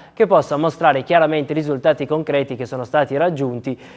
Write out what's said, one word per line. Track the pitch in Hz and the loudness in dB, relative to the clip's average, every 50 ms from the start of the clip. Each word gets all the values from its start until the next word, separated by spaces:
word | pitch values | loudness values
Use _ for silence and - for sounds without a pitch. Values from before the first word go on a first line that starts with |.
| - - _ | -18 -14 _
che | - 226 | 0 2
possa | 180 196 160 139 - 147 143 | 4 4 4 2 2 -2 -2
mostrare | 156 165 - - 165 156 139 135 127 | -2 -2 -2 2 2 4 4 2 2
chiaramente | - 170 170 160 151 156 156 143 131 151 | 2 4 4 4 4 2 -2 -2 -2 -4
i | |
risultati | 156 151 147 143 131 131 165 151 - 147 | -4 -2 -2 -4 0 0 0 0 0 -2
concreti | 127 151 160 156 - 143 143 135 - 135 | -4 -4 -4 -2 -2 -2 -2 -2 -2 -6
che | 113 127 | -8 -8
sono | 117 135 131 123 | -8 -8 -8 -8
stati | 120 - 151 143 123 135 | -2 0 0 0 0 0
raggiunti | 139 165 185 170 135 139 127 120 120 - 135 127 - - - - | 0 0 0 0 -2 -4 -4 -4 -6 -8 -8 -8 -8 -12 -18 -20